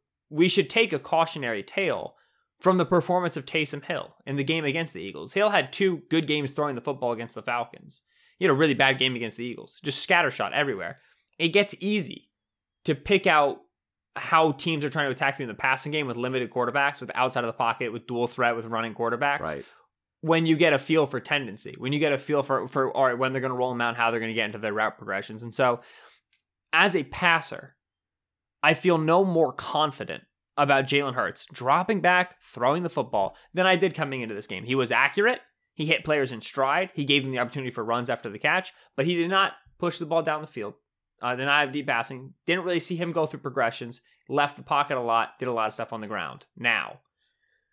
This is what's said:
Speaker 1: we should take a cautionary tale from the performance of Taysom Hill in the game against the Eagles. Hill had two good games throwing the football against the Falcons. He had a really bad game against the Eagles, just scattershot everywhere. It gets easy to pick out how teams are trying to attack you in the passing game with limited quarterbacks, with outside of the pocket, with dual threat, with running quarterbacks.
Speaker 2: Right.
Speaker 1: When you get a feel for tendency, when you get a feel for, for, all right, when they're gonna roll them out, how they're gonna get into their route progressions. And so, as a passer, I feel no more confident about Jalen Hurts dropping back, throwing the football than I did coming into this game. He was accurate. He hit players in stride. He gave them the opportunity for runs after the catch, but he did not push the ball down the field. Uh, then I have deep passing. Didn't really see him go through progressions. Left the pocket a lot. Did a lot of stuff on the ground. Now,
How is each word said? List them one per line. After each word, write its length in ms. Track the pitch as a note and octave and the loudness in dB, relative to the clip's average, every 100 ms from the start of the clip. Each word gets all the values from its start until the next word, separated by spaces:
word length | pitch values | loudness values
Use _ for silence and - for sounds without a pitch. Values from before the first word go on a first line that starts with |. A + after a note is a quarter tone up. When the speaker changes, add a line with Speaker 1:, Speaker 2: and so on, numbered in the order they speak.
| _ _ _ | _ _ _
Speaker 1:
we 180 | D3+ F#3 | 2 4
should 220 | G3 E3+ | 4 2
take 240 | A3+ A3+ | 2 0
a 40 | D3+ | -2
cautionary 640 | - E3 D#3+ D#3 B2 A2 | -2 0 0 -2 -4 -4
tale 520 | G2 - F#3 G#2 - - _ _ _ _ | -4 -2 -2 -2 -6 -14 _ _ _ _
from 200 | F#3 F#3 | 2 2
the 80 | D#3 | 4
performance 500 | F3+ - F3+ F3 D#3+ | 2 2 0 0 -4
of 80 | |
Taysom 400 | C3+ E3 D3+ C#3+ | -4 -2 -2 -6
Hill 300 | - E3 - _ | -6 -8 -8 _
in 120 | - C#3 | -6 -4
the 80 | |
game 200 | C3 D#3+ | 0 0
against 300 | D3+ D3+ E3 | 0 -2 -4
the 80 | - | -8
Eagles. 320 | F#2+ D2 D#2 | -10 -10 -6
Hill 160 | F#3+ G#3 | 0 2
had 240 | G3+ C3+ | 2 0
two 300 | - G3 E3 - | 0 0 0 0
good 180 | D#3+ D3+ | 0 2
games 260 | D3+ C#3 | -2 -2
throwing 220 | C#3 D3 | -2 -4
the 60 | B2+ | -4
football 320 | - C3+ B2 | -6 -4 -2
against 220 | A#2 A#2+ | -4 -6
the 80 | - | -10
Falcons. 580 | A2 A#2+ A#2 - - - _ _ _ _ | -4 -4 -4 -10 -20 -20 _ _ _ _
He 80 | F#3 | 2
had 40 | |
a 40 | |
really 180 | C#3 D#3 | 4 4
bad 240 | C3 C3+ C3 | 6 4 4
game 180 | C3 | 0
against 220 | B2 A2+ G#2+ | -2 -6 -8
the 80 | |
Eagles, 340 | A#2+ - - - | -10 -10 -16 -10
just 240 | D3+ - - | -4 -4 2
scattershot 440 | F3 D#3 - G2+ | 2 2 0 -2
everywhere. 480 | - C#3+ G2+ E2+ - _ _ _ _ | 0 0 -2 -8 -12 _ _ _ _
It 100 | E3 | 0
gets 260 | F#3 G3+ - | 2 0 -2
easy 500 | G3 G#3 C#3 - _ _ _ _ _ _ - | -2 0 -2 -10 _ _ _ _ _ _ -4
to 80 | |
pick 320 | C#3 - G3 G3 | -4 0 2 4
out 320 | D#3 C#3+ - _ _ _ _ _ | 4 4 0 _ _ _ _ _
how 380 | - - E3 D#3+ | -12 2 4 4
teams 320 | C#3 E3+ D#3+ | 2 -2 -2
are 60 | D3 | -2
trying 160 | D3+ C#3+ | -2 -2
to 40 | |
attack 280 | B2+ C#3 C3+ | 0 -2 -2
you 40 | |
in 40 | B2+ | -8
the 60 | |
passing 360 | G#2 C3 C3 D3+ | -2 0 0 -2
game 160 | D3+ C#3 | -4 -4
with 120 | A#2 | -4
limited 320 | B2 C3 A#2+ | -2 -2 -2
quarterbacks, 500 | B2+ A#2+ C#3 C#3 C#3+ | -2 0 2 0 -2
with 100 | B2 | -8
outside 300 | - B2+ C3 | -2 0 0
of 40 | A#2+ | -4
the 40 | |
pocket, 360 | - A#2+ A2+ A#2+ | 0 -2 0 -4
with 160 | A2+ - | -6 -6
dual 200 | A#2+ A#2+ | -2 -2
threat, 280 | - A#2+ | 2 0
with 120 | A#2 A2+ | 0 -4
running 280 | A2+ A2+ | -4 -4
quarterbacks. 460 | G#2 A#2 A#2 C#3+ C#3+ | -4 -4 0 0 0
Speaker 2:
Right. 240 | D#2+ D2+ - - _ _ _ _ | -4 -6 -10 -20 _ _ _ _
Speaker 1:
When 240 | D#3 E3 | 0 2
you 100 | E3 | 4
get 200 | D#3+ E3+ | 4 4
a 40 | C#3 | 2
feel 280 | - D#3+ C#3 | 2 2 2
for 120 | C3 | -2
tendency, 560 | - D3 B2 G#2 - - | -2 -4 -4 -12 -14 -8
when 160 | B2+ | -4
you 40 | D3 | 0
get 140 | D3+ | 0
a 60 | C3+ | 0
feel 240 | - D3 | 0 -2
for, 260 | C#3 C3+ A#2 | 0 -2 -2
for, 260 | C#3+ C3 | -2 -2
all 120 | - C3 | 2 2
right, 100 | B2 | 2
when 160 | C3 | -2
they're 80 | C3 | -2
gonna 140 | C3 | -4
roll 160 | B2+ B2+ | -2 -2
them 100 | A#2+ | 0
out, 160 | A#2+ A#2 | -2 2
how 140 | A#2 | 0
they're 100 | A#2 | 2
gonna 140 | A2+ | -2
get 100 | A2+ | -2
into 140 | G#2+ G#2+ | -2 -4
their 160 | A2 | -4
route 240 | G#2 G#2+ - | 0 -2 -2
progressions. 440 | G#2 G2 G2+ A2 | -6 -6 -6 -12
And 120 | A#2 | -10
so, 260 | A2+ B2+ A#2+ - - - _ _ _ _ _ _ | 0 2 2 -6 -20 -20 _ _ _ _ _ _
as 200 | D#3+ G3 | 4 4
a 100 | F3 | 2
passer, 720 | C3+ - F3+ E3 - - - _ _ _ _ _ _ _ _ _ | -2 0 2 4 0 -10 -14 _ _ _ _ _ _ _ _ _
I 120 | D3 | 2
feel 240 | D#3+ F#3 E3 | 4 4 4
no 260 | D#3 F3 | 4 4
more 260 | G3 E3 D3+ | 4 2 2
confident 760 | - - D3+ D3+ C3 G2 C#2+ _ _ _ - | 0 -4 0 0 -2 -10 -10 _ _ _ -2
about 260 | C#3+ C#3 | 4 4
Jalen 300 | B2+ C#3+ C#3 | 4 0 0
Hurts 320 | B2 F#2+ - - | -2 -4 -6 -12
dropping 560 | - B2 D#3 F3+ G#3 | -6 2 2 2 2
back, 340 | E3+ F3+ F3+ - | 4 4 2 -6
throwing 400 | - - B2 D#3+ | -20 -2 0 2
the 80 | F3 | -2
football 440 | D#3 A#2+ G#2+ G2 - _ | -4 -2 0 -2 -4 _
than 120 | E3+ F#3 | 0 2
I 100 | F#3 | 4
did 180 | D#3 | 2
coming 260 | - D3 C3 | 0 -4 -4
into 140 | A2+ | -6
this 120 | G#2 - | -8 -8
game. 180 | F#2 | -10
He 100 | A2 | -2
was 180 | C3+ A#2+ | 0 4
accurate. 480 | A#2+ C#3 - A3 B3+ - _ _ | 4 4 4 2 2 -6 _ _
He 140 | - D3+ | -6 0
hit 180 | D#3+ | 0
players 280 | D#3+ D3+ C3 | 2 0 0
in 100 | A#2 | -4
stride. 480 | - - C3+ D#3 F#3 | -8 -2 2 2 0
He 120 | - | -4
gave 180 | C#3 C#3+ | 2 2
them 100 | C3+ | 2
the 60 | B2+ | -2
opportunity 320 | A#2+ C#3+ B2+ | -2 -4 -8
for 120 | A#2+ | -6
runs 280 | A2 A#2 A#2+ | -2 -2 -2
after 180 | A#2+ A#2 | -4 -6
the 100 | G#2 | -4
catch, 360 | D3 F3+ F#3 _ _ | -2 -2 -4 _ _
but 120 | - D3+ | -4 -2
he 100 | F3 | 0
did 140 | E3+ | 0
not 240 | F#3+ G3 - _ _ | 2 0 -2 _ _
push 180 | F3 - | -4 -4
the 80 | |
ball 180 | D#3+ E3 | -2 0
down 200 | D#3 D3+ | 0 -4
the 40 | D3+ | -6
field. 280 | - G#2 - _ _ _ _ | -10 -10 -12 _ _ _ _
Uh, 160 | B2 B2+ | -4 -2
then 120 | C3+ | 2
I 120 | C#3+ | 2
have 100 | D3 | 2
deep 160 | C#3+ C#3 | -2 -2
passing. 480 | A#2+ A#2 C3 C3 - - | -2 -2 -8 -14 -12 -2
Didn't 180 | F3 | -2
really 160 | F3+ F3+ | 0 -2
see 160 | - E3+ | 0 -2
him 160 | E3+ | -2
go 140 | E3 D3+ | 0 -2
through 140 | D3 | -4
progressions. 600 | C#3+ C3+ A#2 - A#2+ A#2+ _ _ _ | -8 0 0 -2 -12 -14 _ _ _
Left 280 | C#3 C#3+ C#3+ | 0 0 -2
the 60 | |
pocket 320 | B2+ D3 C#3+ C3+ | -2 0 2 0
a 40 | |
lot. 380 | A#2+ A2+ A2 - | 2 2 2 -4
Did 80 | B2 | -4
a 60 | |
lot 160 | A#2 A2 | 0 -2
of 40 | |
stuff 200 | G#2+ A2+ | -4 -8
on 80 | A2+ | -8
the 80 | G#2+ | -8
ground. 380 | G#2 D#2+ B1+ - - | -6 -8 -12 -20 -4
Now, 420 | A#2+ A2 A1+ - _ _ _ _ _ _ _ | 0 0 -2 -10 _ _ _ _ _ _ _